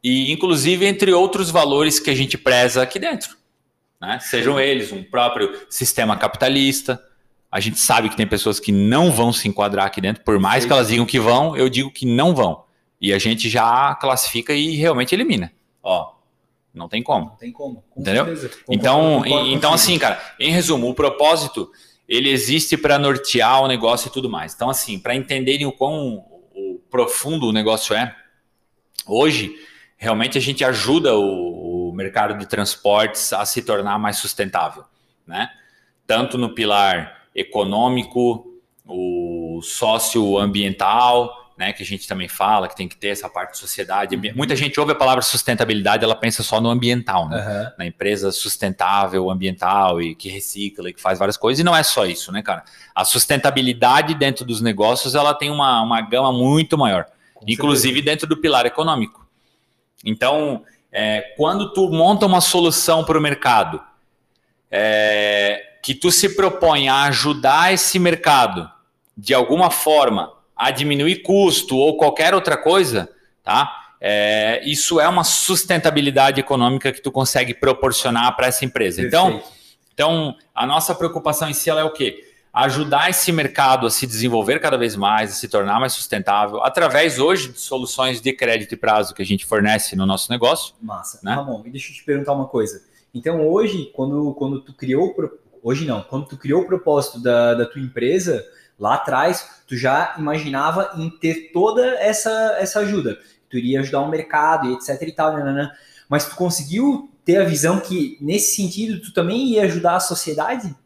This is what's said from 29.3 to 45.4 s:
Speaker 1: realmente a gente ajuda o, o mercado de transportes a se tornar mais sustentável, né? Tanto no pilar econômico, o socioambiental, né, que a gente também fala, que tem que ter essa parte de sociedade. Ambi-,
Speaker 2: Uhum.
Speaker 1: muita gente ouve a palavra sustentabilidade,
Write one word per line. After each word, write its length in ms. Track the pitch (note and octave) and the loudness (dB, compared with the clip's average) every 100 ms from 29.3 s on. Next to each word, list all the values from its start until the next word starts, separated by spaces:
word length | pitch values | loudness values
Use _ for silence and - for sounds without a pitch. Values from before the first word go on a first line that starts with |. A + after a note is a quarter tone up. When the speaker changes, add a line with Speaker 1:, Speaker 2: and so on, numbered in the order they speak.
| D3+ G2+ - - - _ _ | 2 -4 -10 -20 -20 _ _
Speaker 1:
realmente 400 | A2 A2 B2 C3+ | -2 0 0 -2
a 40 | |
gente 220 | B2 C3+ C3 | -2 0 0
ajuda 500 | A#2+ - D#3 C#3+ G#2+ | 0 2 2 4 4
o, 720 | G2+ F#2 F2 E2+ E2 F2 F2 | 2 0 -6 -8 -8 -6 -6
o 40 | |
mercado 440 | F2+ G2 A2 G#2 G2+ | -6 -6 -2 -2 -4
de 80 | G2+ | -6
transportes 840 | G#2+ G2+ - G#2+ G#2 A2 - - | -4 -4 -2 2 2 2 -2 -4
a 140 | G2 G#2 | -4 -4
se 160 | - | -6
tornar 360 | A2+ G#2+ G2+ G#2 | -2 -2 -2 -2
mais 200 | G#2+ G#2 | -2 -4
sustentável, 680 | - - G2+ F2+ E2 - - _ _ _ _ | -8 -6 -4 -2 -4 -6 -20 _ _ _ _
né? 240 | F#2 A#2 - _ _ _ _ _ | -8 -8 -10 _ _ _ _ _
Tanto 320 | A2+ B2 B2+ | 0 0 -4
no 160 | A#2+ | -6
pilar 680 | A#2 G#2+ G#2 G2 F2+ - - _ | -4 0 2 2 2 -4 -16 _
econômico, 1120 | - G2 - F#2+ G2+ B2 B2+ A#2+ A#2+ A#2+ A2+ - - _ _ _ | -10 -6 -2 -2 0 0 0 -4 0 0 -2 -10 -20 _ _ _
o 760 | F2+ F2+ F2 F2 E2+ E2 E2 | -8 -4 -4 -6 -8 -8 -10
socioambiental, 1800 | E2+ - A2 A2 - A#2 G#2 G2 G2+ G2 G2+ G2 G2 A2 B2 B2 A#2+ - - _ | -10 -4 0 0 0 0 2 2 2 0 -2 0 2 4 4 4 2 -6 -20 _
né, 140 | F#2+ | -8
que 100 | G#2 | -6
a 20 | F#2 | -10
gente 200 | G2 - | -10 -8
também 200 | F#2+ F2+ | -8 -8
fala, 400 | - G2 G#2+ F#2 | -2 2 2 0
que 80 | - | -8
tem 120 | F2+ | -12
que 100 | - | -8
ter 100 | G2+ | -8
essa 200 | G2+ F#2+ | -6 -8
parte 240 | F2 F#2 | -10 -10
de 60 | - | -12
sociedade. 560 | - - F#2 F#2+ G2 F2+ | -12 -10 -4 -4 -2 -4
Ambi-, 140 | G#2 | -6
Speaker 2:
Uhum. 40 | A#2+ | -6
Speaker 1:
muita 180 | D3 C3+ | -2 -2
gente 200 | C#3+ D3 | -2 0
ouve 120 | D3 | 0
a 40 | D3+ | 2
palavra 260 | C3 B2+ | 2 2
sustentabilidade, 840 | A#2 A#2+ | 0 -2